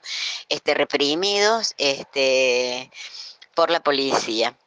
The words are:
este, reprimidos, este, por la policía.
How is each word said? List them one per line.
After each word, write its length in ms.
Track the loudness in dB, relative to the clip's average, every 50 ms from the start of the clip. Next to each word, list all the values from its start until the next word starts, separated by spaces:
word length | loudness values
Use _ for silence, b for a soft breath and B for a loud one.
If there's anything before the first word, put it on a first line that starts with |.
| -2 B B B B B B B B B
este, 260 | -6 -4 0 0 0
reprimidos, 1000 | 0 0 0 0 0 0 2 0 0 0 0 2 2 4 4 2 2 -2 -4 -4 -2
este, 1120 | -2 -2 -2 -2 -6 -6 -2 0 2 4 4 4 4 4 2 2 0 -2 -4 -6 -8 -12 B B B B B B B B B B B _ -2
por 160 | 0 2 2
la 120 | 2 0
policía. 760 | 2 0 0 2 2 0 0 0 -2 -2 -2 0 0 -2 -2 _ _